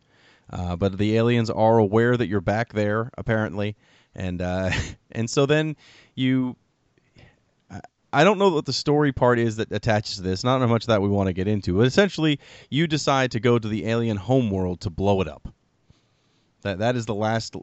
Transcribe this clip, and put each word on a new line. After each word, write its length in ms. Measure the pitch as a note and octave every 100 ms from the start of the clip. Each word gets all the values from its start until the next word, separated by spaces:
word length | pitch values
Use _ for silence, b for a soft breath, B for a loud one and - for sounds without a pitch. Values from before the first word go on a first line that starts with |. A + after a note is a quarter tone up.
| _ b b b b
Uh, 260 | F2+ F2+ F2
but 220 | G2 F#2+
the 200 | G#2 A2+
aliens 320 | A#2 A#2+ A2
are 280 | - A2 A2+
aware 380 | G2+ A2 A#2+ B2
that 120 | F#2+
you're 120 | G2+
back 300 | E2+ G#2+ A#2
there, 380 | G#2+ G#2 A2 A#2 -
apparently, 580 | G2+ A2 G#2+ F#2+ G#2 - b b b -
and, 260 | F#2 F2+
uh, 300 | F2+ F#2 F#2+ - B
<laughs> 200 | B _
and 180 | - A#2
so 160 | D3 C#3
then 300 | D3+ D#3 D3 b b b b
you, 400 | C3 C3 B2+ - _ _ _ _ _ _ b b _ _ -
I, 120 | G2 - _ _
I 100 | C#3
don't 140 | F#3 F#3+
know 100 | G3
what 160 | D#3 C#3
the 60 |
story 380 | B2 D3+ D3 D3
part 280 | - B2 A#2+
is 180 | A#2 A2
that 140 | G#2+
attaches 420 | G#2 A#2 G#2 - G2+
to 60 |
this. 240 | F#2 F#2+ B2
Not 200 | C3 A#2+
much 180 | A#2 -
that 160 | G#2+
we 80 | G2+
wanna 240 | G2+ F#2+
get 160 | F2+ F#2+
into, 260 | G#2 G2 F2+
but 80 | B2+
essentially, 540 | G3 G3+ - D#3 C#3+ B B B
you 180 | C3+ E3+
decide 440 | D3+ - C3+ B2+
to 100 | A2+
go 180 | A#2+ A#2+
to 80 | G#2+
the 200 | G#2+ G2
alien 280 | A#2 A#2 G#2
homeworld 640 | F#2 C3+ A2+ F#2+ F2+ F2
to 80 | F#2
blow 300 | D#2+ G2 G2
it 60 | D#2+
up. 220 | C2+ - - _ _ _ _ _ _ _ _ _ _
That, 180 | G2+ F#2
that 160 | A#2 B2
is 100 | A2+
the 80 |
last 420 | G#2 G#2+ A2+ - F#2+